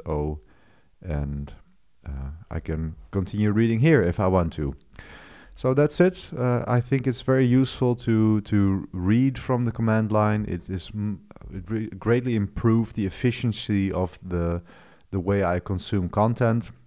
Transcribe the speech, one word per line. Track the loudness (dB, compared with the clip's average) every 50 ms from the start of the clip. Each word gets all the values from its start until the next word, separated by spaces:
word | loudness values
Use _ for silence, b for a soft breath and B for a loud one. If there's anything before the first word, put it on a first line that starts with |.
| -6
O, | -6 -4 -4 -4 -4 -6 -8 b b b b b b b b b b b _ -8
and, | -6 -4 -4 -4 -4 -6 -8 -8 -10 -14 -18 -20 _ _ _ _ _ _ _ -12
uh, | -10 -10 -8 -8 -10 -12 -14 -12 -10
I | -10 -8
can | -6 -6 -6 -4 -6 -6 -8 -12 -12 -6
continue | -4 -4 -4 -2 -2 0 0 2
reading | 4 2 2 2 2 2
here | 4 4 4 4
if | 4 2 2 0
I | 2
want | 2 4 2 2 0 -2
to. | -4 -4 -6 -6 -8 _ _ B B B B B B B B B B B B B
So | -4 -2 0 2
that's | 2 2 2 4 4
it. | 2 2 2 -2 -10 -10 -6
Uh, | -2 0 0 0 0 0 0 0
I | 0
think | 2 0 -2 -2 0
it's | -2 -4 -2
very | 0 2 2 4 4
useful | 4 4 4 4 2 0 0 0 0 0
to, | 0 0 2 2 4 4 4 4 2
to | 0 2 2 4 4 4 2 0 -2 -6 -6
read | -2 0 2 4 4 4 2 0
from | -2 -2 -2 0 0 0
the | -2
command | -2 -2 0 2 2 2 2 2
line. | 2 2 2 2 2 0 -2
It | -4 -6 -6 -6 -8
is | -8 -8 -8 -8
m-, | -8 -6 -4 -4 -6 -8 -12 -18 -20 -20 -16 -14 -12
it | -12 -8 -6
re-, | -6 -6 -6 -6 -10 -4
greatly | 0 2 2 2 2 0 0
improved | 0 -2 -2 -2 0 2 4 4 4 2 0 -2
the | -4 -4
efficiency | -4 -2 -2 -2 -2 0 0 -2 -2 -2 -4 -4 -2 0 0 0 0
of | 0 -2 -2 -4 -6 -10 -8
the, | -6 -4 -2 0 -2 -2 -4 B B B B B B B B B _
the | -6 -4
way | -2 0 0 0 2
I | 0 0 -2
consume | -2 -4 -6 -6 -4 -4 -2 -2 -2 0
content. | 0 0 2 2 2 0 0 0 0 0 -4 -8 -14 -20 _